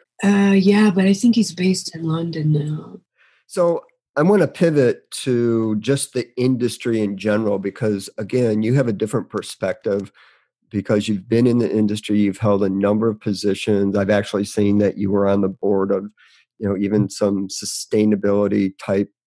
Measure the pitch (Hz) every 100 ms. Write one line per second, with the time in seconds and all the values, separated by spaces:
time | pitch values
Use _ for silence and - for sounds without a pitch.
0 | _ - 196 202 202 196 190 202 214 185
1 | 190 196 247 233 214 165 185 185 - 165
2 | 165 160 170 156 151 147 147 156 175 185
3 | _ _ _ _ _ - 170 170 - _
4 | _ - 160 208 160 - 170 151 123 -
5 | _ - - 120 120 113 110 107 107 139
6 | - - - - 127 127 120 - 123 113
7 | 104 98 104 104 110 101 98 - 113 104
8 | 101 - 101 127 123 107 110 131 123 101
9 | 107 123 - 104 - - 98 92 110 101
10 | 98 _ _ _ _ _ _ 104 98 107
11 | 101 104 92 113 120 120 113 110 107 107
12 | - 107 101 95 107 101 101 95 101 107
13 | 113 107 - 98 104 98 - 104 101 101
14 | 98 104 101 104 104 - 104 101 101 -
15 | 98 101 101 101 95 95 101 98 98 98
16 | 104 _ _ _ _ - 104 98 101 104
17 | 98 - 107 98 95 - - - - 110
18 | 107 104 101 101 104 104 98 95 - 98
19 | 101 _